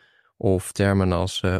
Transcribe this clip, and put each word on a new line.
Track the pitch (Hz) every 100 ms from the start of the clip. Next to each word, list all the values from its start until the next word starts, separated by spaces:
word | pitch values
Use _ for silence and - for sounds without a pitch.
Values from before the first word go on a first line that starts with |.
| _ _ _ -
of | 98 92 -
termen | - 101 98 92
als, | 87 92 -
eh, | 92